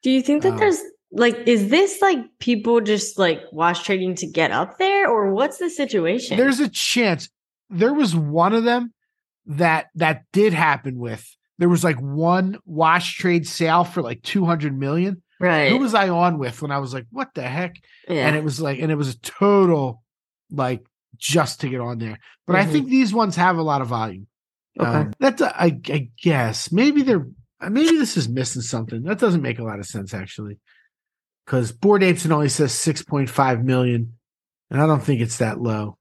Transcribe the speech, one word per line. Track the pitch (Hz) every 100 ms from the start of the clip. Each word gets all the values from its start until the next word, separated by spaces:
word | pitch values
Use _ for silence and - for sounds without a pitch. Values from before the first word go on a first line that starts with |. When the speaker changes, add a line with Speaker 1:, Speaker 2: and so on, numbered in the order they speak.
Speaker 1:
Do | 262
you | 262
think | 254 294
that | 359
Speaker 2:
Um, | 381
Speaker 1:
there's, | 427 330 - _ _
like, | 196 240 233 233
is | 233 202
this, | 294 392 -
like, | 392 320 226 _
people | - 233 220 233
just, | 208 208 - -
like, | 180 156 -
wash | 151 170 175
trading | - 190 185 175
to | 170
get | - 156
up | 110 185 -
there, | 381 403 381
or | 226 196
what's | 196 285 -
the | 349
situation? | 339 277 202 165 226 - 196
Speaker 2:
There's | 262 254
a | 277
chance. | - - 240 226 156 - _ _ _ _
There | 180 220
was | 294 247 165
one | 151 156 175
of | 226
them | 233 240 240 _ _ _ _ _ -
that, | 147 170 160 - 160
that | 160 156 _
did | 190 214
happen | 165 165 139 139 127
with. | 120 110 - _ _ _
There | 175
was, | 170
like, | 175 131
one | 139 143 165 180 185 208
wash | - 156 160 175 175 -
trade | 185 170 147
sale | - 165 165
for, | 175 180
like, | 123 117
two | - 202 175
hundred | 170 147 135
million. | 139 160 190 180 _ _
Speaker 1:
Right. | 180 160 143
Speaker 2:
Who | 240
was | 269
I | 214 196
on | 170 175 160
with | 127 117
when | 147
I | 139
was | 135
like, | 131 117
"What | 240 262
the | -
heck?" | 127 143 180 175 _ _ -
Speaker 1:
Yeah. | 170 135
Speaker 2:
And | 151
it |
was, | 151 127
like, | 151 135
and | 160
it | 151
was | 139
a | 120
total, | - - 202 202 185 160 131 117 _ _ _ _ _
like, | 143 127 123 _ _ _ -
just | - 165 143 -
to | 143
get | 127
on | 120 120
there. | 113 107 _ _ -
But | 180
I |
Speaker 1:
Mm-hmm. | 196
Speaker 2:
think | 151 262
these | 262 240
ones | 214 214 170
have | 180 170
a |
lot | 156 139
of | 123
volume. | 120 110 92 101 _ _ _ _ -
Speaker 1:
Okay. | 117
Speaker 2:
Um, | 147 147 -
that's | 269 233
a, | - -
I, | 175 139 -
I | 147 120 _
guess | 180 147 117 107 -
maybe | 170 277 294
they're, | 262 202 127 - _ _
maybe | - 220 320 320
this | 262 190
is | 117
missing | 123 127 127
something. | 117 120 113 113
That | 147 208
doesn't | 233 175
make | 131 117
a |
lot | 113 104
of | 101
sense, | 110 98
actually, | 110 95 - 104 104 _ _ _ _ _ _ _ _ -
'cause | 131 113
Bored | - 202 202
Apes, | 190 175
it | 160
only | 151 147
says | 139 147
six | - - 151
point | - 147 127
five | - 131 120
million, | 127 127 127 120 117 - _ _ _ _ _
and | 131
I | 156
don't | 151
think | - 131
it's | 117 -
that | 113 -
low. | 120 107 107 -